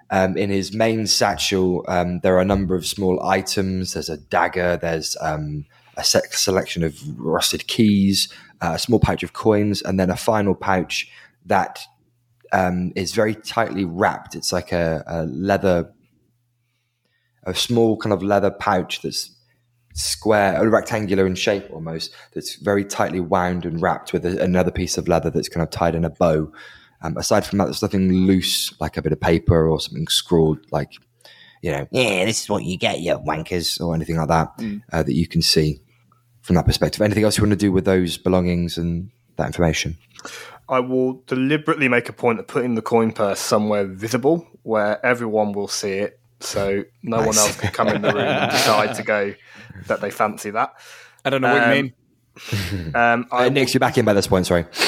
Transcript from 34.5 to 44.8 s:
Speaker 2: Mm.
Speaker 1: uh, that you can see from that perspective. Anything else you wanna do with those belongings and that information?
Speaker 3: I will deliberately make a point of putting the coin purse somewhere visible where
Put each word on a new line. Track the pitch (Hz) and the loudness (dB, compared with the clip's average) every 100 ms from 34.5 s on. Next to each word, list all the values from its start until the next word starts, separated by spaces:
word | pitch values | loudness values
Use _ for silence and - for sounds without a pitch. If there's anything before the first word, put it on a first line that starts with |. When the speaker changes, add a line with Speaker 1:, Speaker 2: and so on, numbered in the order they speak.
| - | -4
Speaker 2:
Mm. | 110 104 - | -8 -8 -4
Speaker 1:
uh, | 82 | -2
that | 76 | 0
you | 67 85 | 0 0
can | 82 | 0
see | - 82 76 73 _ _ _ _ _ _ | 2 2 2 -2 _ _ _ _ _ _
from | - 87 | 0 2
that | - | 4
perspective. | - 80 - | 2 0 2
Anything | 104 104 | 2 4
else | 107 - | 2 2
you | |
wanna | 107 98 | 2 2
do | 101 | 2
with | 92 95 | 2 2
those | 92 87 - | 2 2 -2
belongings | 92 92 90 87 85 85 | 0 2 2 0 -2 -2
and | 85 85 98 _ _ - | -4 -4 -8 _ _ -6
that | - | -4
information? | - 85 78 73 78 _ - - - - - - | 0 0 0 -4 -8 _ -20 -20 -18 -18 -20 -4
Speaker 3:
I | 127 | -2
will | 127 127 127 127 - | 0 0 0 -4 -6
deliberately | 127 135 151 151 151 131 | -2 0 0 0 2 2
make | 120 - | 2 -2
a | |
point | - 123 110 | -2 -2 -2
of | - | -4
putting | 143 123 113 | -4 -2 -4
the | |
coin | 110 117 113 | 0 2 2
purse | 110 101 95 | 0 -2 -2
somewhere | - 110 107 104 98 | 0 0 2 -2 -2
visible | 95 110 123 135 170 - - | -6 -4 0 2 0 -4 -16
where | - 107 | -4 0